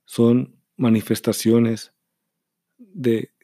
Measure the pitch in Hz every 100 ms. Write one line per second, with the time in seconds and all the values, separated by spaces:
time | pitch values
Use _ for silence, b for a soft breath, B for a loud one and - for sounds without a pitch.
0 | _ - 117 123 135 _ _ - 123 110
1 | - 110 - 104 113 117 117 113 - _
2 | _ _ _ _ _ _ _ _ 220 185
3 | 123 113 - _